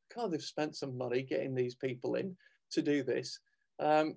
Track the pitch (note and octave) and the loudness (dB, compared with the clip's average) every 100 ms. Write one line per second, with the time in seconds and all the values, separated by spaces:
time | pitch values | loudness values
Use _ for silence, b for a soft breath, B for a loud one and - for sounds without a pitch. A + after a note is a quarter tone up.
0 | - A#3 A3+ D#3 - - D3+ - C#3 B2+ | -14 -6 -2 -2 -4 -2 -2 -2 -6 -4
1 | B2 B2 C3+ - C#3 C3 B2 B2 C3+ B2+ | -2 0 0 -2 0 0 0 -2 -4 -2
2 | B2+ A#2+ F#3+ F3+ b b _ - D3 D3 | -2 -2 -2 -8 b b _ 0 2 2
3 | A#2 A#2+ C3 - _ _ _ - D3+ D3+ | 2 0 -2 -10 _ _ _ -2 4 6
4 | D#3 | 4